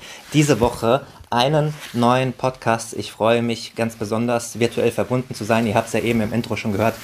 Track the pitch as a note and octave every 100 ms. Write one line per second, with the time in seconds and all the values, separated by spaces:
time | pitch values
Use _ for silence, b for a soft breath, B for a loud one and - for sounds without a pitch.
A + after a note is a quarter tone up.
0 | B B B D3 D3 B2 A#2+ - A2+ C3+
1 | B B - A#2+ C3 D#3 D3+ D3+ - A#2+
2 | A#2+ B2+ C3 A#2+ C3 - A#2+ A2+ - -
3 | G#2 - A2 A#2 A#2 A2+ - - A2+ -
4 | G#2 A2 A#2+ A#2+ - G#2+ A#2 - A2+ A2
5 | G2 B2+ B2 A#2+ G#2 A2+ A#2 A2+ - A2
6 | A2 A#2 G#2+ A2+ - G#2 A2+ G2 A2 -